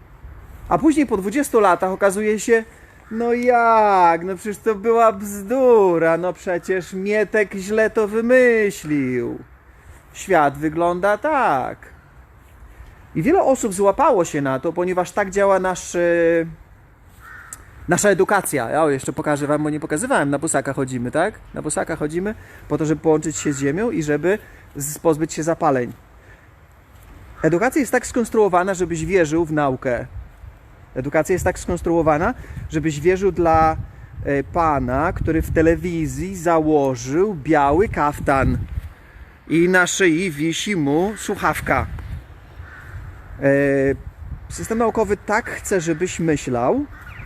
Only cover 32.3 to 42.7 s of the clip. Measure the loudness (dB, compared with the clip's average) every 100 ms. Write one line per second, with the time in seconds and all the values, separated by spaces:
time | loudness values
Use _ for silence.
32.3 | -4 -10 -14 -6 -4 -4 0 0 2 0
33.3 | 2 2 4 4 0 -8 -14 -18 -10 -4
34.3 | -4 -2 -2 0 0 -2 -2 -2 -2 -2
35.3 | -2 0 2 2 2 -2 -4 -4 -6 -8
36.3 | -4 0 2 4 2 2 -2 -4 0 0
37.3 | -2 0 2 4 2 0 0 -2 -2 0
38.3 | 2 2 0 -4 -8 -10 -16 -20 -20 -20
39.3 | -20 -2 2 4 4 2 2 2 2 -2
40.3 | -2 -4 -4 -4 -2 0 0 0 -4 -6
41.3 | -2 -2 -2 0 0 -2 -8 -10 -12 -14
42.3 | -20 -20 -20 -20